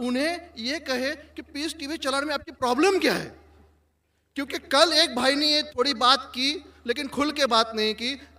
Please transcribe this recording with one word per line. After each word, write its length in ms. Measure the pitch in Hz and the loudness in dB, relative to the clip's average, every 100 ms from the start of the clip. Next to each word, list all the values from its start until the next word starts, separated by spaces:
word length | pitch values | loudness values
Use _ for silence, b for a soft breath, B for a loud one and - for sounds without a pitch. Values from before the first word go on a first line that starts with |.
उन्हें 400 | 247 247 311 349 339 - | -2 0 -2 -4 -10 -10
ये 180 | 233 311 | -6 -6
कहे 340 | 285 247 262 311 - | -4 -4 -4 -6 -12
कि 80 | - | -18
पीस 300 | - 277 311 320 | -12 -8 -8 -8
टीवी 180 | 277 330 | -10 -6
चलाने 280 | 269 277 294 | -2 -2 -2
में 80 | |
आपकी 180 | 285 311 | -4 -8
प्रॉब्लम 440 | 269 247 247 370 381 | -4 0 4 4 4
क्या 160 | 294 | 2
है? 200 | 170 - - - _ _ _ _ _ _ _ _ - | 0 -4 -14 -20 _ _ _ _ _ _ _ _ -8
क्योंकि 220 | 277 349 - | -6 -8 0
कल 220 | 269 339 | 4 6
एक 200 | 311 330 240 | 4 2 2
भाई 180 | 254 | 0
ने 120 | 285 302 | 2 2
ये 140 | 302 302 | 0 0
थोड़ी 260 | 247 254 233 | -2 -2 2
बात 340 | 247 269 - | 4 4 2
की, 340 | 247 269 302 B B 240 | -4 -2 -4 B B -6
लेकिन 220 | 240 277 | -6 -4
खुल 220 | - 294 | -2 -2
के 140 | 294 269 | 0 2
बात 240 | 226 226 | 4 2
नहीं 200 | 220 214 | 0 -2
की। 240 | 214 240 269 B | -2 -6 -8 B